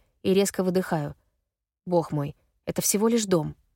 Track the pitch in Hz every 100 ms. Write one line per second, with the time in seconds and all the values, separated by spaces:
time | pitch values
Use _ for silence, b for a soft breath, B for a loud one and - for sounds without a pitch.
0 | _ _ 196 190 196 - 185 180 185 165
1 | 147 - _ _ _ _ _ _ 185 175
2 | 156 147 143 - _ _ - 175 - 202
3 | 226 233 208 180 151 - _